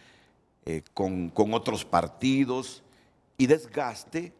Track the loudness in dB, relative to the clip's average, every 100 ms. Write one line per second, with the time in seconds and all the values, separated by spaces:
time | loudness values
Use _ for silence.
0 | -20 _ _ _ _ _ -8 -8 -8 -6
1 | -4 -4 -2 0 2 2 -2 -6 0 0
2 | 0 0 0 2 2 -2 -6 -14 _ _
3 | _ _ _ 0 4 4 2 -6 -6 -6
4 | -10 -10 -10 -14